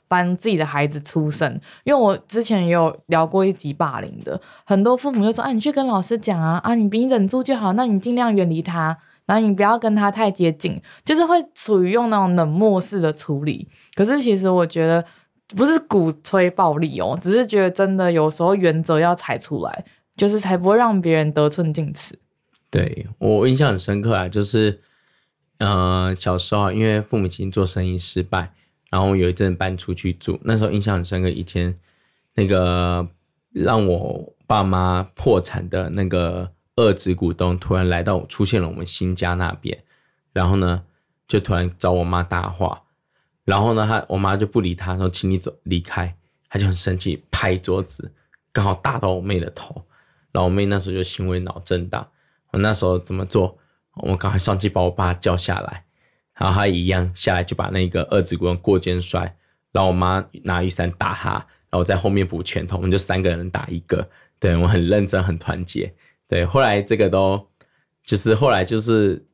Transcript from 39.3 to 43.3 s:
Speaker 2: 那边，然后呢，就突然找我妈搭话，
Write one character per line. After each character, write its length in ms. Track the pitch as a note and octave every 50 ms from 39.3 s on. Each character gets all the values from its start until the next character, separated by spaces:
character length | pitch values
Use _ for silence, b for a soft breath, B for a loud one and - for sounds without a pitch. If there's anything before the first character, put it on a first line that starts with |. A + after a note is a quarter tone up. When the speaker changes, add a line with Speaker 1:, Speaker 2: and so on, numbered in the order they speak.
| F2
Speaker 2:
那 160 | F2+ F2+ E2+ F#2 -
边， 160 | - E2+ E2+ - _ _ _ _ _ _ _ _ _ _ -
然 160 | F#2+ F2+ F2+
后 60 | G2
呢， 260 | G2 F#2 F2 F2 F2+ F2 _ _ _ _ _ _ _ _
就 120 | - - G#2+
突 140 | - - G2
然 160 | F2 F2 F2+ F2
找 140 | - - F2+
我 120 | F2+ F2+ F2
妈 200 | F2 F2 F2 F2
搭 260 | F2+ F2+ F2 F#2+ G2
话， 320 | F2 F2 F#2+ F2 - - _ _ _ _ _ _ _ _ _ _